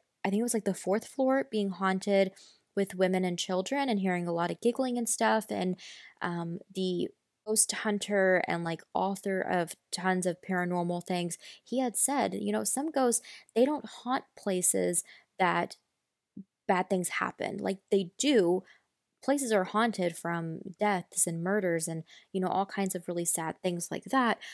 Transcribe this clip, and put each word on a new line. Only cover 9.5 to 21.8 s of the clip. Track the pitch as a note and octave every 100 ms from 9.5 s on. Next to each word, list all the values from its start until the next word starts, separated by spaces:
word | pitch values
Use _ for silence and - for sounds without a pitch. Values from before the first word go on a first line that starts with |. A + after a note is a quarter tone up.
| F3+ E3+ - -
tons | - F3+ F#3 F3+
of | E3 -
paranormal | F3+ F3+ F3+ F3 F3
things, | - F3+ F3 - - -
he | - B3
had | B3+ -
said, | - C#4 G3 F#3+
you | G#3
know, | G#3+
some | G#3 B3 D#4
ghosts, | C#4+ B3 A#3 - - - A3+
they | C4
don't | D4+
haunt | A3 - A#3+ C4 - -
places | G#3 F#3 F3+ F#3+ F3+ F3 - - _ -
that | F3+ E3+ F3 - _ _ _ _ _ - F#3+ _ -
bad | F#3 F#3+
things | F#3+ F3
happen. | - F#3+ - - G3+
Like, | G3 G3 -
they | G3 F3 -
do. | C4+ B3+ E3+ F#3 - - _ _ _ _
Places | - C#4+ B3+
are | G#3+
haunted | F#3 G#3 A#3 G#3 F3 E3+
from | E3+ E3+ E3 D#3+ - E3+
deaths | G#3 F#3+ - - -
and | E3
murders | F3 G#3 F#3+ E3